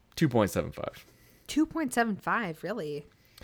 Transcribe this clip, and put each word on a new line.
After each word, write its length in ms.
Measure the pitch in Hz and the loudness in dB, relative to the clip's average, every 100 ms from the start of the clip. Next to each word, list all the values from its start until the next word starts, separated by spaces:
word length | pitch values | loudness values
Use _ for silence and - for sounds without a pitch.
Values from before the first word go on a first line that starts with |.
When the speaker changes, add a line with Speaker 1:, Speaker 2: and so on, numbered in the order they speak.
| _ - | _ 0
Speaker 1:
two 140 | 156 | 2
point 220 | 120 98 | 6 4
seven 200 | - 78 | 2 -2
five. 340 | - - - - - - - - | -4 -8 -10 -18 -20 -20 -20 -4
Speaker 2:
Two 180 | 277 311 | 0 0
point 280 | 330 285 | 0 -2
seven 220 | 247 233 196 | 0 0 0
five, 480 | - 202 208 151 | -2 -2 -2 -4
really? 440 | 165 220 151 147 - _ _ - | -6 -6 -4 -6 -10 _ _ -20